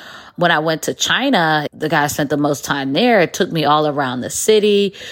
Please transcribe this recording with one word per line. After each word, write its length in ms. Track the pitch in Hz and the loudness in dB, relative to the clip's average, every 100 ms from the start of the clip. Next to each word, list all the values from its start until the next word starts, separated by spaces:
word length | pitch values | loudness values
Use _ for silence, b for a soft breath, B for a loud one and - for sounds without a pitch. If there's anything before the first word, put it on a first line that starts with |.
| B B B - | B B B -2
When 140 | 170 | 0
I 80 | 160 | 2
went 240 | 160 160 | 0 -2
to 100 | - | -4
China, 720 | 135 - 180 277 214 160 151 147 | -4 -2 0 2 2 2 0 -2
the 160 | - 151 | -6 -2
guy 140 | 160 | 0
I 40 | 147 | 0
spent 220 | - 139 | -2 -2
the 80 | 147 | 0
most 260 | 147 143 | 0 -2
time 300 | - 139 135 | -4 -4 -2
there, 280 | 151 247 214 | 0 4 4
it 120 | 156 | 2
took 180 | - 180 | 0 -2
me 140 | 160 143 | 0 2
all 220 | 151 151 | 2 2
around 340 | 143 131 123 | -2 -4 -4
the 80 | 147 | -6
city. 640 | - - 214 208 202 202 B B | -2 2 4 4 2 0 B B